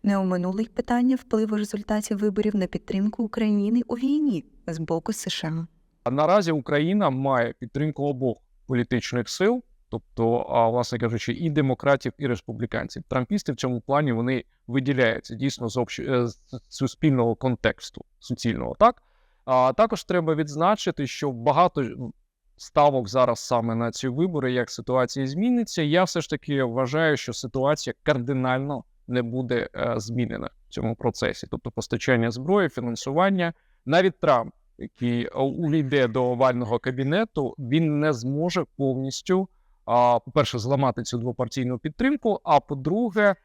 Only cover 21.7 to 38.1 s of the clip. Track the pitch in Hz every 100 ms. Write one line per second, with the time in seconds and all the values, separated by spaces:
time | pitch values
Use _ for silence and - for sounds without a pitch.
21.7 | - 127 - 123 - _ _ _ _ -
22.7 | - 147 135 104 131 123 117 - 123 117
23.7 | 113 117 - 131 127 185 165 127 127 120
24.7 | - 120 127 123 - 135 147 226 240 220
25.7 | - 151 165 185 175 - 160 - 143 127
26.7 | 117 127 151 160 143 - 113 131 135 135
27.7 | 151 - - - 123 120 135 127 127 139
28.7 | 143 - _ - 123 117 123 123 120 -
29.7 | - 127 117 107 117 120 113 - _ _
30.7 | - 113 113 123 - - - - - -
31.7 | - - 113 - 123 113 117 135 202 170
32.7 | - 120 113 - 143 190 190 170 165 _
33.7 | _ - 160 190 - 160 127 113 - _
34.7 | _ - _ 120 120 120 - 135 127 165
35.7 | 156 139 139 123 113 123 123 131 123 117
36.7 | 117 - 127 135 170 226 - 135 - 127
37.7 | 147 165 147 151